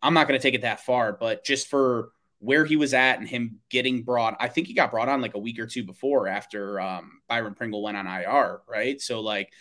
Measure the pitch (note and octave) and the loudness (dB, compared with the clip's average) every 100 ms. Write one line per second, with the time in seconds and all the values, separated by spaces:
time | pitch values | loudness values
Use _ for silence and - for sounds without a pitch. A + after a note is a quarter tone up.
0 | C3+ E3 C#3 C3+ C3+ B2+ A#2+ G#2 - B2 | 2 4 4 4 2 2 -2 -4 0 2
1 | A2+ G2 A2+ G#2+ - C3 - C#3+ C3 A#2+ | 2 0 -2 -2 0 -2 0 2 4 2
2 | A2+ _ _ _ G#2+ C#3+ D#3 D#3 C#3+ B2+ | -4 _ _ _ 2 2 4 2 4 4
3 | C3 B2 G#2 B2 A#2 - _ B2+ B2+ B2 | 4 2 -4 -6 -6 -8 _ 0 0 -2
4 | A#2 A#2+ A2+ A2 A#2+ - E3+ A#3 B2 A2+ | 0 0 0 0 -2 -2 -2 0 2 2
5 | B2 C#3 A#2 G#2 A2 A2+ A2+ B2+ G2 F#2+ | 0 0 -2 -6 -8 -8 -8 -8 -10 -6
6 | C3+ C#3 F#2+ G2+ - G#2 G2+ G2 F#2 F2+ | 0 2 2 -4 -6 -10 -6 -6 -4 -6
7 | E2+ - _ A#2 G#2+ G2+ A#2 G#2+ G#2+ G2+ | -10 -20 _ -4 -4 -6 -6 -4 -4 -6
8 | F#2+ F#2 F#2 C#3 G#2 F#2 - A2 A#2+ C#3 | -6 -6 2 2 2 -2 -8 -4 -2 -4
9 | - A2+ A2 G2+ F#2+ _ | -6 -4 -2 -4 -6 _